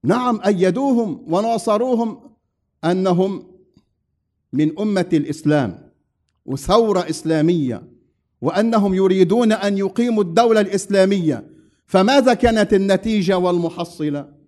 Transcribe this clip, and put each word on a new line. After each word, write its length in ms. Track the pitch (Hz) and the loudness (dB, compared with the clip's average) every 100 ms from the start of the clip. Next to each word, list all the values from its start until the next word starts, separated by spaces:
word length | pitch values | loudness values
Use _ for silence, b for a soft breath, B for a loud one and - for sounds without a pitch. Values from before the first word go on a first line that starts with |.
نعم، 360 | 120 233 247 220 196 | 0 0 0 -2 0
أيدوهم 760 | 202 185 185 277 240 220 139 - | 2 0 0 0 0 -2 -6 -4
وناصروهم 1000 | 175 220 226 - 214 254 233 226 - - _ _ _ _ _ | -2 -2 -4 -2 -2 0 -2 -2 -8 -20 _ _ _ _ _
أنهم 640 | 160 185 190 175 190 190 - - _ _ _ _ _ _ _ _ _ | -4 -2 0 0 0 -4 -14 -20 _ _ _ _ _ _ _ _ _
من 260 | 131 156 156 | -2 -2 -2
أمة 300 | 214 190 175 | -2 -2 0
الإسلام 800 | 160 147 143 151 151 120 85 - _ _ _ _ _ - | -2 -2 -4 0 0 0 -6 -20 _ _ _ _ _ -10
وثورة 640 | 135 - 208 226 185 156 | -10 0 2 2 0 -2
إسلامية، 720 | 156 160 160 160 175 135 113 - _ _ _ _ _ | -6 -2 0 2 0 -2 -6 -12 _ _ _ _ _
وأنهم 540 | 131 170 220 226 202 | -6 -2 0 2 0
يريدون 580 | 190 196 190 180 220 233 | 2 2 2 2 2 2
أن 260 | 214 202 202 | 0 -2 -2
يقيموا 440 | 196 196 240 220 | -4 -2 -2 0
الدولة 380 | 185 165 233 220 | 0 2 4 2
الإسلامية، 920 | 202 196 - 202 190 202 165 127 - b b b _ | 2 -2 -2 2 2 2 0 -4 -10 b b b _
فماذا 480 | 185 196 285 254 | 2 4 4 4
كانت 400 | 240 240 226 202 | 2 2 2 2
النتيجة 640 | 202 196 190 220 220 180 190 | 2 2 0 0 -2 0 0
والمحصلة؟ 960 | 180 180 170 170 170 - 151 143 139 - | 2 0 -2 -6 -12 -8 -6 -6 -10 -20